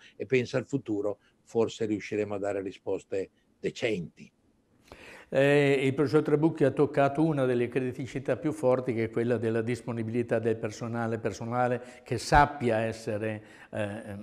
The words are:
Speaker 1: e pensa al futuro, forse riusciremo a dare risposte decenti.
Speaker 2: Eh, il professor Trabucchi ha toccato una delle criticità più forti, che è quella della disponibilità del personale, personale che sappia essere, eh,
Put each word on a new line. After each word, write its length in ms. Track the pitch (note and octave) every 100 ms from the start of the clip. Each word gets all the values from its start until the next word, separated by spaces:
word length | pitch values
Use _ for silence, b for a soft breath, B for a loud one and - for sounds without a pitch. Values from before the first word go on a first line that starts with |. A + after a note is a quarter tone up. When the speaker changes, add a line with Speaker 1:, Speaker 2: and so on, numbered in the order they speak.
| B
Speaker 1:
e 120 | - -
pensa 300 | C3 A#2 C3
al 80 | A2+
futuro, 520 | C#3 - G#2 G#2 G2+ b _
forse 440 | _ A#2 A2 - A2
riusciremo 480 | G#2 - G#2 G#2
a 40 | G2+
dare 240 | G2 G2+
risposte 680 | F#2+ F#2 - F#2+ - G2 F2+ _ _ _
decenti. 720 | F#2+ - B2 G2+ D#2 - - _ _ _ _ _ B B B B -
Speaker 2:
Eh, 500 | C3 C#3 D3 C#3+ C#3
il 100 | C3+
professor 300 | C3 C#3 D3+
Trabucchi 420 | D3+ D3 D#3+ D#3+
ha 60 | -
toccato 520 | - C#3+ - C#3 C#3
una 220 | D#3+ D3
delle 240 | B2+ B2 A#2+
criticità 720 | C3+ B2+ B2 C3 C#3 C3 B2+
più 120 | D#3
forti, 440 | D3+ B2+ B2+ B2+
che 100 | A2+
è 60 | A2+
quella 260 | - A#2+ A#2+
della 240 | A2+ A2+
disponibilità 800 | A2+ A#2+ - A#2 A2 A#2+ A#2+ A#2+
del 180 | A2+ A2
personale, 640 | A#2 G#2+ A#2+ A#2 A2+ A2+
personale 800 | A2+ G2 A2+ B2 B2 B2 - -
che 140 | - B2
sappia 600 | - D3 C#3+ - A#2+ A2
essere, 640 | A2+ A2 - G#2 A2 G#2+ B B B
eh, 460 | A2 G#2 G#2 G#2+ G2+